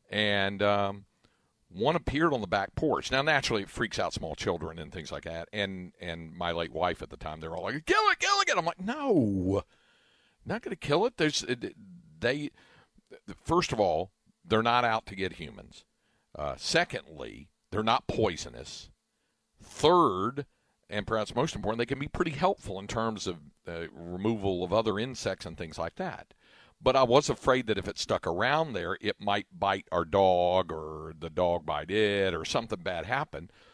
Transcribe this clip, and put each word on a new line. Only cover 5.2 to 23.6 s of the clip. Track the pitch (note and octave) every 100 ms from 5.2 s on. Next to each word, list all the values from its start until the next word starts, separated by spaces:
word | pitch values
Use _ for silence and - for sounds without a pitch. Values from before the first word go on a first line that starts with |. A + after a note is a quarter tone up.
that. | E2 E2 E2+
And, | G#2 G2 F#2+ F2+ -
and | F2 E2+ D#2+
my | F2 F2
late | E2+ E2+
wife | D#2 F2 E2+
at | -
the | -
time, | D#2 D#2
they're | D#2+ E2
all |
like, | F2+ C#3 D#3+
"Kill | G4+ G#4+
it, | F4+
kill | F4+ G4+
it, | F#4+
kill | G#3+
it." |
I'm |
like, | E3 E3
"No, | F#3+ D4 C#4 F#3 A2 G2 F2+ G2 - _ _ _ _ _ _ _
not | - G#3
gonna | - G3
kill | - D3 A#3
it." | -
There's, | D#3 -
it, | - B2 A2 - - F2 - D#2
they, | A#2 C#3+ D3 - - - _ _ _ - - F#2+
first | - E3 -
of | A2+
all, | G2 D#2+ F#2+ _ _ _
they're | - A2
not | A#2 A#2+
out | A#2+ A2 -
to | F#2+
get | F#2
humans. | E2 D2+ G1+ - - - _ _ _ _ -
Uh, | D2 C2
secondly, | - D#3+ F3 G2+ C#2+ D#2 A#1 G#1+ - _ _
they're | G2
not | A2 B2 -
poisonous. | - G#2+ D#2+ - A#1+ - - - _ _ _ _ _ _ _
Third, | - - D3 F3+ D3 F#2 G#2 C#3 C#3 _ _ _ -
and | G#2
perhaps | G2 A2 G#2+
most | A#2 D#3+ -
important, | G2+ A2+
they | B2
can | C3+
be | D3
pretty | - F3+
helpful | C#3 F#3 - - F#2+
in | G2+
terms | A#2 A2+ G#2+ G2+
of, | E2+ D2 -